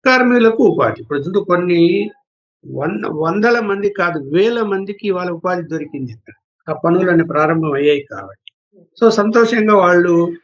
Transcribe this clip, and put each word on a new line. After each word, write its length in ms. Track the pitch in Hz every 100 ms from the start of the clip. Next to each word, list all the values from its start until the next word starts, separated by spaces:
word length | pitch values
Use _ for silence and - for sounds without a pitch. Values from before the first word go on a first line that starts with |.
| 262
కార్మికులకు 560 | 254 247 240 226 226
ఉపాధి, 380 | 214 165 117 110
ఇప్పుడు 160 | - 147
చూడు 220 | 151 196
కొన్ని 680 | 196 175 180 170 170 196 208 - _ _ _ _ -
వం-, 400 | 131 156 208 -
వందల 520 | 151 160 196 226 233
మంది 300 | 214 196 202
కాదు, 400 | 202 175 160 135
వేల 280 | 160 220 233
మందికి 440 | 208 196 196 202 208
ఇవాళ 220 | 180 180
ఉపాధి 320 | 170 180 180
దొరికింది 500 | 160 156 151 143 127
ఇక్కడ, 220 | 113 - - _ _ -
ఆ 100 | 151
పనులన్నీ 400 | 170 180 185 165
ప్రారంభం 480 | 170 151 156 165 156
అయ్యాయి 340 | 139 147 147 139
కాబట్టి. 420 | 98 98 - - _ _ _ _ -
So 80 | 226
సంతోషంగా 640 | 214 208 233 226 233 214
వాళ్ళు 640 | 208 180 175 175 170 170 170